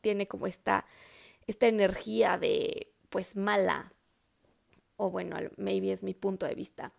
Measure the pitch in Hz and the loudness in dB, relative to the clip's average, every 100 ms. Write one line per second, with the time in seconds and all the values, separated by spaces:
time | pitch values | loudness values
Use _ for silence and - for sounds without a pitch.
0 | 214 202 196 196 - 180 - 196 - - | 0 -2 -2 -4 -6 -4 0 0 0 -18
1 | - - - - - 214 240 220 196 190 | -20 -20 -20 -20 -10 4 4 6 4 2
2 | - 220 180 175 160 - - - - _ | -4 2 4 4 2 2 0 -4 -10 _
3 | _ 185 190 202 196 208 185 71 - _ | _ -6 -4 -2 0 2 2 0 -4 _
4 | _ _ _ _ _ _ _ _ _ _ | _ _ _ _ _ _ _ _ _ _
5 | 196 180 180 - - - 196 190 190 190 | -2 -2 -6 -6 -8 -6 -2 0 0 -2
6 | 190 190 196 190 151 - 185 - 160 | -4 -4 -4 -2 -4 -6 -8 -10 -14